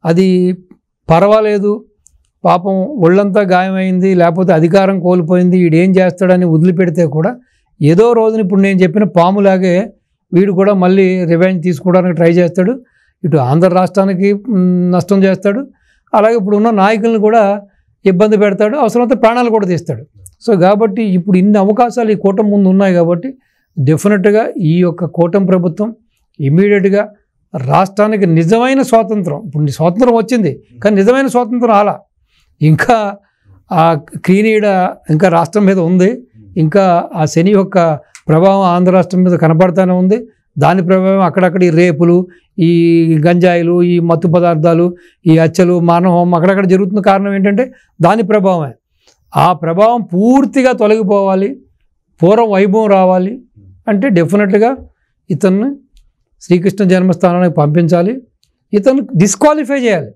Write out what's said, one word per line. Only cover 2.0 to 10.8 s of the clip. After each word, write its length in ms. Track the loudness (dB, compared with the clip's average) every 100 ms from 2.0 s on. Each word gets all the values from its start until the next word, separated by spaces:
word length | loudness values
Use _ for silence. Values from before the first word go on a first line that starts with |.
| _ _ _ _ -2
పాపం 280 | 0 -2 -4
ఒళ్ళంతా 640 | -4 -2 0 2 0 -2
గాయమైంది, 760 | 0 0 -2 -4 -2 -2 0 2
లేకపోతే 380 | 0 0 0
అధికారం 460 | 2 2 2 0 -2
కోల్పోయింది, 600 | 0 -2 0 0 2 2
ఈడేం 320 | 2 2 2
చేస్తాడని 540 | 2 0 -2 0 0 2
వదిలిపెడితే 640 | 2 0 0 -2 0 -2
కూడా 280 | -2 -4 -6 _ _ _ _
ఏదో 300 | 0 2 2
రోజున 280 | 2 0 -2
ఇప్పుడు 220 | -2 0
నేను 180 | 0 2
చెప్పిన 240 | 0 0
పాములాగే 880 | -2 0 0 2 0 0 0 -2 -4 _ _ _ _
వీడు 180 | 0 0
కూడా 220 | 2 0
మళ్ళీ 520 | 2